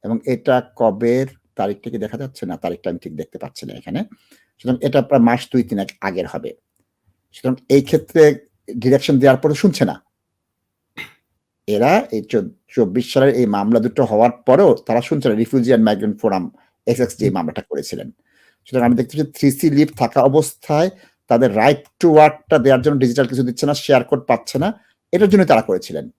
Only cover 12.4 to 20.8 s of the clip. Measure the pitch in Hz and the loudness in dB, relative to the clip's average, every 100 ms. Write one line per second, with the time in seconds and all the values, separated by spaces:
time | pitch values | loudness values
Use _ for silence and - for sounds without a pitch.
12.4 | 90 - _ - 107 107 123 139 135 120 | -4 -12 _ -2 -2 -2 -2 2 2 2
13.4 | 117 101 104 117 117 131 123 107 120 - | 0 0 0 0 0 -2 0 2 2 0
14.4 | - 135 196 - - 117 131 143 131 107 | 2 4 4 2 0 -4 -2 -2 0 0
15.4 | 113 139 120 120 110 104 107 104 110 95 | 0 0 2 2 2 0 -4 -4 -2 -2
16.4 | 85 _ _ _ - 117 120 - 107 92 | -6 _ _ _ -4 -2 -2 -2 -4 -2
17.4 | 80 - - 71 69 - - - _ _ | -6 -8 -10 -10 -10 -12 -14 -20 _ _
18.4 | _ _ _ 127 120 120 123 147 147 - | _ _ _ 0 2 0 -2 -4 -8 0
19.4 | 143 135 165 143 156 - 120 147 131 147 | -2 2 0 2 0 0 -2 2 2 2
20.4 | 151 - - 151 | -2 -10 -4 -2